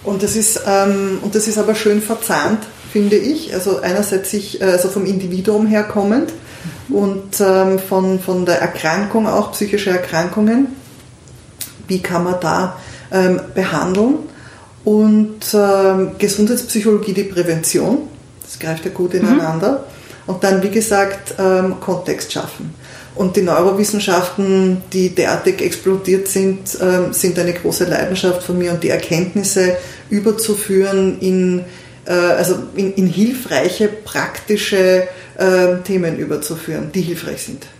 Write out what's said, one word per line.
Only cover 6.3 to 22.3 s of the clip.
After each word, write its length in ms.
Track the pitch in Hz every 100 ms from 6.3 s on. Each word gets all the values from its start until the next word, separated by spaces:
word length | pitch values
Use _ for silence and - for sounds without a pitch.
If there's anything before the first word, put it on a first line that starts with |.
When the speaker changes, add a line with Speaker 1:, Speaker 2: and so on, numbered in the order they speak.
| - - - 170 - -
Speaker 1:
und, 520 | 208 202 196 196 -
ähm, 400 | 202 190 190 190
von, 400 | 190 190 190 190
von 260 | 185 185 175
der 140 | 170
Erkrankung 680 | 170 - 156 170 202 226 214
auch, 240 | 208 208
psychische 380 | - 202 208 202
Erkrankungen. 760 | 180 180 165 175 196 214 233 277 - - - - - - - - - - - -
Wie 120 | 185
kann 220 | 180 180
man 140 | 175 180
da, 360 | 160 170 185 - - - -
ähm, 280 | 190 185 185 -
behandeln? 600 | - 185 165 165 185 226 302 302 - - - - -
Und, 560 | - 214 214 214 214 214 -
ähm, 580 | 208 202 196 190 190 190 -
Gesundheitspsychologie, 920 | 202 202 214 240 - 220 214 208 202
die 120 | 190
Prävention, 840 | 196 180 170 160 160 - - 262 - - - -
das 160 | - -
greift 240 | 160 160
ja 80 | 190
gut 220 | 180 180
Speaker 2:
Mhm. 60 | 185
Speaker 1:
ineinander. 640 | 202 269 320 160 196 269 - - - - -
Und 160 | 185
dann, 180 | 196 190
wie 80 | 196
gesagt, 640 | 208 214 202 196 196 - -
ähm, 400 | 190 185 190 185
Kontext 520 | - 175 - 143 -